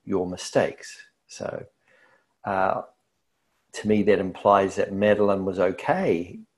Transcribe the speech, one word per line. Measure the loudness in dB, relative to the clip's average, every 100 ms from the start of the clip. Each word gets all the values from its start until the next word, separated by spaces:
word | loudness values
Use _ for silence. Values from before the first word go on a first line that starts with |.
| -4
your | -4 -2
mistakes." | -6 -2 0 0 -4 -16 -20 -20 _ _
So, | -12 -10 -10 -14 _ _ _ _ _ _ _ -6
uh, | -2 0 -2 -6 _ _ _ _ _ _ _ _
to | -6 0
me, | 2
that | 4 2
implies | 0 0 4 6 4 -2
that | -4
Madeline | 0 2 4 2 0
was | -2 0
okay | 0 0 -2 0 0 0 -2 -12 -20